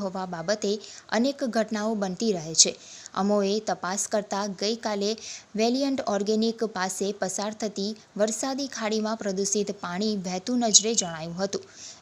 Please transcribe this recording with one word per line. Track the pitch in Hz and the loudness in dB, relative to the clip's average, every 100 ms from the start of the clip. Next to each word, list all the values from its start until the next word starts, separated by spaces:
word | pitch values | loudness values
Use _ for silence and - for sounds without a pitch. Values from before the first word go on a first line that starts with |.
હોવા | 196 190 185 | -2 -4 -4
બાબતે | 170 165 214 202 214 - - - 220 | -2 0 0 0 -2 -4 -16 -2 2
અનેક | 262 277 262 | 2 0 0
ઘટનાઓ | 226 214 214 214 220 | 0 0 0 0 0
બનતી | 190 180 226 | -2 0 0
રહે | 180 160 160 | 0 2 4
છે. | - - - - - - | 4 0 -12 -18 -6 0
અમોએ | 202 208 196 214 | 2 4 4 2
તપાસ | 214 180 180 202 - | -2 -4 -4 -4 0
કરતા | 214 202 196 208 180 | -2 0 -2 -2 -2
ગઈકાલે | 202 233 220 202 202 220 - - - 208 | -2 -2 -2 0 0 -2 -8 -14 -6 2
વેલિયન્ટ | 233 262 277 262 - | 2 4 2 0 0
ઓર્ગેનિક | 196 208 220 226 226 220 185 | 0 2 4 2 2 -2 -2
પાસે | 185 - 196 202 | -2 0 -2 -2
પસાર | 185 214 208 220 | -4 -2 -4 -4
થતી | 214 202 202 220 - 190 | -4 -2 -4 -4 -6 0
વરસાદી | 220 220 269 269 277 - | 0 0 -2 -2 -4 -4
ખાડીમાં | 220 220 214 226 | 0 0 0 -2
પ્રદૂષિત | 208 190 196 208 202 202 | -2 0 2 2 0 -4
પાણી | 180 180 214 208 180 | -6 -2 0 0 -2
વહેતું | 185 247 247 226 | -4 0 2 6
નજરે | 190 214 233 | 6 6 0
જણાયું | 180 160 165 170 | -2 -4 -6 -2
હતું. | 202 202 - - - - | -2 -2 -6 -16 -16 -16